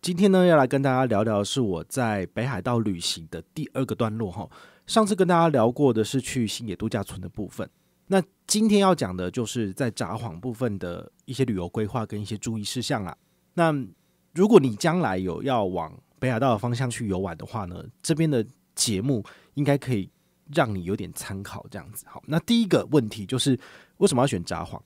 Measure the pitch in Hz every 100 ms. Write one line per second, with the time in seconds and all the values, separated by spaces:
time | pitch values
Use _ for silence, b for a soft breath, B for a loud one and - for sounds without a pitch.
0 | - 175 202 190 180 160 131 135 139 127
1 | 131 104 110 104 101 - 113 85 - -
2 | 117 104 87 - 123 131 120 120 107 90
3 | - - 80 82 - - 147 - 135 -
4 | 113 110 107 87 - B B B - -
5 | 214 214 180 175 165 143 113 123 143 110
6 | 104 135 - 131 110 - 117 90 110 113
7 | 98 95 92 - 101 - 95 _ _ _
8 | _ 190 - _ - 214 220 208 196 180
9 | 104 90 90 127 113 127 104 92 127 101
10 | 90 107 110 82 123 113 123 101 87 87
11 | 82 _ - 127 131 95 87 - 107 123
12 | 110 104 101 107 - 113 104 127 113 135
13 | 92 - _ _ _ - 165 147 104 -
14 | _ _ _ 160 208 214 131 104 170 175
15 | 139 95 92 82 139 123 98 90 80 -
16 | _ _ 127 113 135 110 123 120 131 -
17 | 113 92 95 82 78 113 92 87 110 _
18 | - 156 160 135 107 _ _ - - 98
19 | 123 123 98 B B - 143 139 - 117
20 | 92 _ _ _ _ 143 123 98 87 104
21 | 87 - - 98 101 110 - 101 - -
22 | - - - 156 - 233 214 143 98 147
23 | 110 113 95 131 139 123 B B B _
24 | 190 123 135 98 82 82 82 -